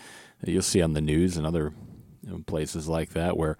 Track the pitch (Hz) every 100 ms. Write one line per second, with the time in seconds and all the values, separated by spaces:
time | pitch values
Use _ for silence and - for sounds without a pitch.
0 | - - - - - 90 92 101 82 76
1 | 76 78 90 85 78 85 76 - - -
2 | - - - 87 78 80 78 85 78 82
3 | 80 85 85 82 80 78